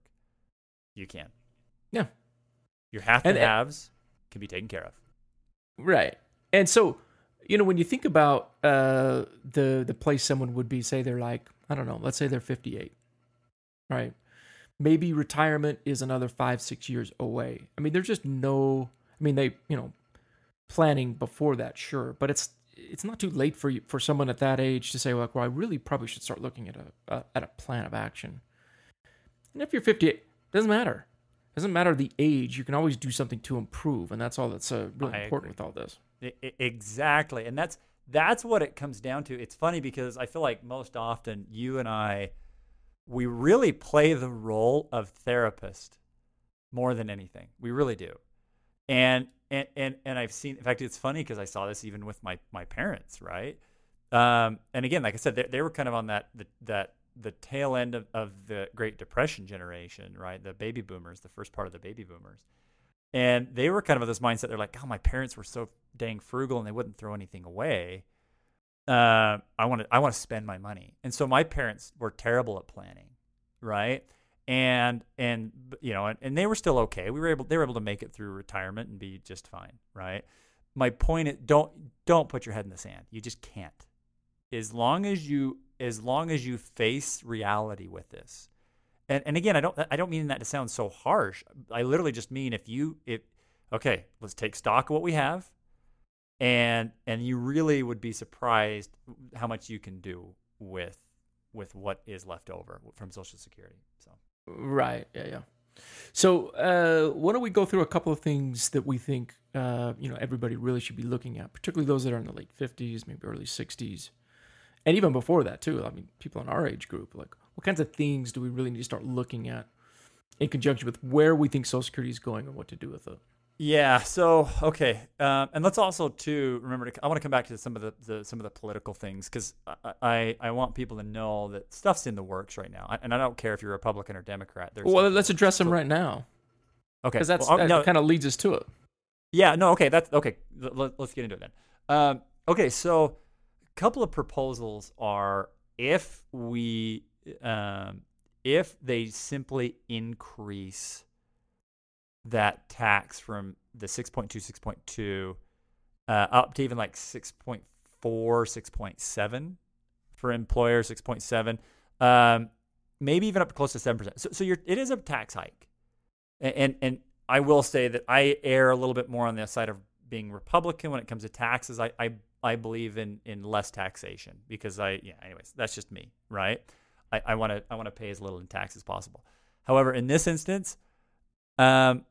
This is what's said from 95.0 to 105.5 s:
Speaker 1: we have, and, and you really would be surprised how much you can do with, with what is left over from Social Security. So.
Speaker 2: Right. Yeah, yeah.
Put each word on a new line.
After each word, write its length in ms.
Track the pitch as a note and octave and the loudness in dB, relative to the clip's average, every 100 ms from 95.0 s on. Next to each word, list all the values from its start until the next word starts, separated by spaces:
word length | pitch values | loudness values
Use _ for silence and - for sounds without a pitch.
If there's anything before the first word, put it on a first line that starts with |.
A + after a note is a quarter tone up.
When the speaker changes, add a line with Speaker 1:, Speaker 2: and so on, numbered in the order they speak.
Speaker 1:
we 100 | F3 | 0
have, 380 | D#3 C#3 F3+ - _ _ _ _ _ _ _ _ - | 0 0 -4 -10 _ _ _ _ _ _ _ _ -2
and, 500 | B2 A#2+ A#2 A#2 A2+ - - | 2 4 2 0 -2 -8 -6
and 200 | A2+ B2 | -4 -2
you 100 | B2 | -4
really 460 | B2 D3+ D#3+ C#3 | -2 2 2 2
would 180 | B2 A2 | 0 -6
be 120 | A#2 | -8
surprised 840 | G#2+ A2+ - B2 A2+ G#2+ G#2 - _ - A#2 B2+ | -10 -14 -6 2 4 2 -2 -12 _ -20 -20 -20
how 120 | B2 A#2 | -10 -8
much 220 | A2 - | -8 -10
you 100 | G#2+ | -14
can 220 | G2 F#2 | -14 -14
do 340 | F#2+ F2 F2+ _ _ _ | -14 -14 -16 _ _ _
with, 380 | G2 F#2 E2+ - _ _ _ _ _ | -12 -10 -10 -12 _ _ _ _ _
with 220 | A2 F#2+ | -16 -16
what 260 | G2 G2 F#2+ - | -10 -8 -8 -10
is 180 | F#2+ F#2 | -16 -14
left 220 | E2+ - | -16 -14
over 320 | F2+ E2+ F#2 A2 - | -16 -16 -20 -20 -20
from 140 | F#2+ | -18
Social 280 | G2 F2+ - | -16 -20 -20
Security. 440 | - _ F#2 F2 _ _ | -20 _ -20 _ _ _
So. 120 | F2+ _ _ _ - | _ _ _ _ -18
Speaker 2:
Right. 600 | - C3+ C#3 B2+ A#2+ - | -10 0 2 2 -2 -10
Yeah, 120 | - B2+ | -12 -12
yeah. 100 | B2+ - | -12 -16